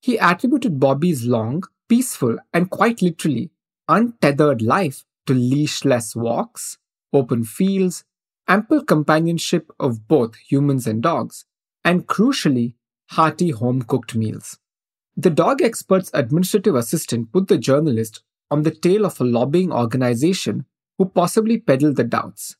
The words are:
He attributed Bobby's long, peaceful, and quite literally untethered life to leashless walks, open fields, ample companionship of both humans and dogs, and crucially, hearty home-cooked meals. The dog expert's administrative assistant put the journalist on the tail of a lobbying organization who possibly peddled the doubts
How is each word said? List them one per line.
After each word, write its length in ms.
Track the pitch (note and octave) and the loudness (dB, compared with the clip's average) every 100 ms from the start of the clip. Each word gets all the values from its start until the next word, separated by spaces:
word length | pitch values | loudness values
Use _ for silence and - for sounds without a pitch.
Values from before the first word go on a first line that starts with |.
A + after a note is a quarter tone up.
He 160 | - A#3+ | -2 2
attributed 640 | F3 F3+ B3+ C#4 A#3 C#3+ | 2 2 0 0 -2 0
Bobby's 440 | C3+ C#3 F3 D3 | 2 2 0 0
long, 380 | A#2 A#2+ A2 D3 F#3+ _ _ | 0 0 0 -6 -8 _ _
peaceful, 500 | A#3 B3 - B2 A#2 - | 0 0 -2 -2 -2 -2
and 160 | E3+ F3+ | -2 -2
quite 320 | - G#3+ A#3 | 0 0 2
literally 520 | F3+ E3 E3+ B2 E3+ _ _ _ - | -2 0 -2 -2 -4 _ _ _ 0
untethered 760 | E3 A#3 - C#3+ C#3+ D3+ C3 | 2 2 0 0 4 2 2
life 420 | A2 D#3 F3 C3+ _ _ - | 0 0 0 -6 _ _ -2
to 80 | B2+ | 0
leashless 800 | B2 C#3 D3 - C#3 A#2+ A#2 A#2+ | 2 0 0 -2 0 0 0 -6
walks, 640 | A#2 A#2+ A3+ - - - _ _ _ | -4 -4 -6 -10 -14 -16 _ _ _
open 300 | C#3+ C3 A#2+ | 0 0 -2
fields, 640 | A2+ - F#3+ G3 F#3 - _ _ _ _ - | -4 -2 0 0 -2 -4 _ _ _ _ 0
ample 360 | F#3 A3 D#4 | 0 2 -2
companionship 880 | - D#3 D3 D#3 E3+ E3+ - F3 - - | 2 0 2 2 2 -2 -2 -4 -4 -6
of 280 | C#3+ A2+ A2 | -4 -4 0
both 280 | D#3 A2+ - | 2 2 -4
humans 520 | _ C#3 C#3+ C3+ A#2+ | _ 0 2 0 -2
and 160 | G#2+ | -2
dogs, 420 | E3 D3+ A#2 - - _ _ _ - | 0 -2 -4 -10 -20 _ _ _ 0
and 220 | F3 - | 0 -2
crucially, 680 | - A3+ C4+ E3 B2+ A#2+ - _ _ _ | 0 2 2 0 0 -2 -6 _ _ _
hearty 400 | - D#3+ D3+ F3 | 0 0 2 -2
home-cooked 640 | A#2+ A#2+ B2+ A#2+ C3 - A2+ | 0 -2 -2 -2 -4 -2 -6
meals. 420 | A2 - - - _ _ _ _ _ - | -4 -6 -14 -20 _ _ _ _ _ -2
The 140 | F3+ | 0
dog 320 | D3+ E3+ C4+ | 2 2 2
expert's 480 | C#4 A#3 - F#3+ F#3 | 0 -2 0 0 0
administrative 600 | - A#2+ D3+ F#3 G#3 G3+ | -4 -2 0 0 0 2
assistant 580 | C#3 A2+ E3 - A#2 A2+ | 0 -2 -4 -4 -6 -2
put 180 | F3 F#3+ | -2 0
the 100 | F3 | 0
journalist 640 | A#2 C3+ D#3+ A2+ A2+ - _ _ _ | 2 2 2 -2 -4 -10 _ _ _
on 140 | D3 | 0
the 80 | D3+ | 0
tail 340 | D3+ F3 G3 G3 | 0 0 2 0
of 160 | - | -2
a 40 | B2+ | 0
lobbying 460 | A#2 B2+ E3 F#3 | 0 2 0 0
organization 960 | A#2 A#2 B2+ B2+ A#2 D#3 F#3+ - G#2 C3+ _ _ _ | -2 -2 0 0 0 0 0 -4 -6 -8 _ _ _
who 80 | F#3 | 0
possibly 540 | - F3 - A3 A#3 | 2 0 0 0 -2
peddled 380 | - C3+ D3+ C#3 | 2 2 2 2
the 60 | |
doubts 520 | A#2 A2+ - - - - | -2 -2 -6 -12 -16 -18